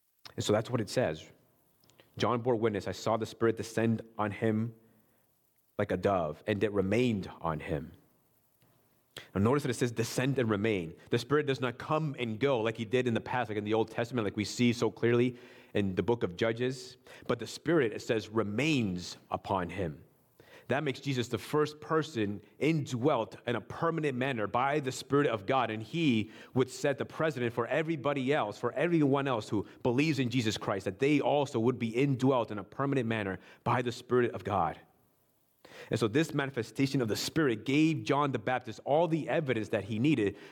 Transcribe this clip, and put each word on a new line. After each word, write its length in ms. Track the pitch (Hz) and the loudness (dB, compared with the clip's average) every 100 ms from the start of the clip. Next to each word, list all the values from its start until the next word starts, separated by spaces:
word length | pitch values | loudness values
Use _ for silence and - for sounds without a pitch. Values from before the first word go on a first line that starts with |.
| _ _ - - | _ _ -14 -6
And 80 | |
so 80 | 113 | 0
that's 160 | 107 107 | 0 0
what 140 | 123 | -4
it 80 | 101 | -2
says. 340 | - 101 80 - - _ _ _ _ _ _ _ - | 0 0 -2 -10 -20 _ _ _ _ _ _ _ -2
"John 240 | 107 120 | 0 0
bore 140 | 117 117 | 2 2
witness, 300 | 113 101 95 | 2 0 -4
I 60 | |
saw 240 | 90 113 110 | -4 0 0
the 80 | |
Spirit 320 | 110 - 113 107 | 0 0 2 2
descend 460 | 101 - 117 110 - - | -2 0 2 0 -2 -4
on 140 | 107 | -4
him 420 | 101 113 107 117 - _ _ _ _ _ _ _ _ _ - | 0 0 0 -2 -8 _ _ _ _ _ _ _ _ _ -4
like 140 | 104 | -2
a 40 | 92 | 0
dove, 460 | 98 95 78 76 - | 2 2 0 -4 -4
and 160 | 101 | 0
it 100 | 107 | 0
remained 580 | 101 92 110 127 104 87 - | 0 2 2 2 0 -4 -6
on 200 | 82 78 | -4 -4
him." 320 | - 76 78 - _ _ _ _ _ _ _ _ _ _ _ - - | -4 -6 -6 -14 _ _ _ _ _ _ _ _ _ _ _ -20 -6
Now 60 | 95 | 0
notice 240 | 107 143 | 2 2
that 60 | 139 | 0
it 40 | |
says 160 | 113 123 | 0 -2
descend 480 | 113 113 - 131 131 | 0 -2 0 0 2
and 100 | 113 | 2
remain. 460 | 101 110 101 82 - - | 2 2 0 -2 -10 -2
The 80 | 120 | -2
Spirit 280 | - 147 135 | 2 0 2
does 140 | 135 | 0
not 160 | 131 120 | -2 -4
come 380 | - 156 156 131 | -2 -2 -2 -4
and 180 | 120 107 | -4 0
go 220 | 135 127 | 2 2
like 160 | 110 113 | 0 -2
he 80 | |
did 240 | 107 127 123 | 0 0 2
in 60 | |
the 60 | 110 | 0
past, 280 | - 127 110 | -2 -4 -4
like 100 | 107 | -4
in 60 | |
the 100 | 104 | 0
Old 160 | 110 110 | 0 0
Testament, 340 | - 117 123 | -2 -4 -2
like 120 | 101 107 | -2 -2
we 80 | |
see 280 | 101 - 120 | -2 2 2
so 200 | 117 113 | 4 0
clearly 440 | - 117 120 127 123 - - - | 0 2 4 2 -2 -12 -20 -4
in 220 | 104 98 92 | 0 0 0
the 80 | |
book 180 | 98 120 | 0 0
of 140 | 101 87 | -2 0
Judges. 640 | 113 117 127 131 - - - - - | 0 0 -2 -4 -12 -20 -20 -10 -4
But 140 | 120 | -4
the 60 | 110 | -4
Spirit, 460 | - - 165 117 | -6 0 2 2
it 100 | 107 | 0
says, 260 | - 113 98 | -2 -2 0
remains 880 | 110 104 104 156 143 107 90 90 - - | -2 0 0 2 2 2 -2 -6 -12 -8
upon 400 | 95 - 95 87 | -6 -2 -2 -2
him. 340 | 92 85 71 - _ _ _ - - - | -4 -6 -6 -16 _ _ _ -20 -12 -4
That 160 | 131 | -2
makes 160 | 151 131 | -2 -4
Jesus 260 | 143 127 117 | -2 -2 -2
the 100 | 110 | -4
first 420 | - 151 151 - | -2 0 0 -2
person 600 | - 160 147 117 101 101 - - | -2 -2 0 -2 -2 -4 -12 -2
indwelt 760 | 143 160 123 123 139 131 107 - - | 0 2 0 0 2 2 0 -6 -4
in 100 | 117 | -4
a 40 | |
permanent 560 | - - 165 165 151 123 | -4 -4 -2 0 -2 -2
manner 300 | 131 120 101 | -2 -2 0
by 340 | 120 135 151 | 0 2 0
the 120 | 131 | -2
Spirit 340 | 123 - 143 143 | -6 0 2 2
of 200 | 113 98 | 0 0
God, 240 | 135 113 | 0 0
and 120 | 110 | -2
he 480 | 110 160 156 110 104 - - | -6 0 2 2 0 -8 -4
would 160 | 123 127 | 0 0
set 280 | - 147 135 | 0 -2 0
the 60 | |
precedent 500 | 127 - 160 127 120 | -4 -2 -2 0 -2
for 120 | 117 117 | -2 0
everybody 680 | 143 160 160 139 143 127 | 0 -2 -2 -2 0 0
else, 240 | 147 107 104 | 0 0 -2
for 160 | 123 | -4
everyone 540 | 127 170 170 143 139 139 | 0 2 4 4 4 2
else 220 | 117 - | -2 0
who 180 | 107 - - | -2 -4 -4
believes 380 | 131 120 156 139 | 0 2 2 2
in 80 | 123 | 0
Jesus 280 | 127 110 - | 0 0 -2
Christ, 280 | - 101 | -2 -4
that 160 | 98 92 | -4 0
they 200 | 135 147 | 2 4
also 380 | 120 143 139 120 | 4 2 0 0
would 200 | 113 117 | 0 0
be 100 | 117 | -2
indwelt 640 | 113 143 127 127 127 110 | 2 2 4 4 2 0
in 60 | 104 | -6
a 60 | |
permanent 440 | 95 - 139 135 113 | -8 -4 -2 0 0
manner 320 | 113 98 92 - - | 0 -2 -4 -8 -8
by 180 | - 117 | -2 0
the 80 | 120 | 0
Spirit 400 | 113 - 123 117 | -6 0 2 2
of 120 | 95 | 0
God. 340 | 98 98 80 80 - _ _ _ _ _ _ _ - - - | -2 0 0 -2 -14 _ _ _ _ _ _ _ -20 -16 -4
And 80 | 113 | 0
so 100 | 113 | 2
this 260 | 131 160 | 2 0
manifestation 640 | 143 135 127 110 - 135 143 | -2 -4 -4 -6 -2 0 0
of 80 | 113 | 0
the 80 | 107 | -2
Spirit 480 | - 165 147 113 | -2 0 2 0
gave 380 | - 143 160 147 | 0 2 4 2
John 300 | 110 139 147 | 0 2 2
the 60 | 123 | -2
Baptist 420 | 127 127 113 104 | -2 -4 -4 -8
all 220 | - 147 175 | 0 2 2
the 220 | 165 117 | 0 0
evidence 400 | 147 139 113 104 | 0 0 0 0
that 160 | 107 | -2
he 140 | 95 110 | -2 0
needed 380 | 143 131 101 - - | 2 4 2 -2 -10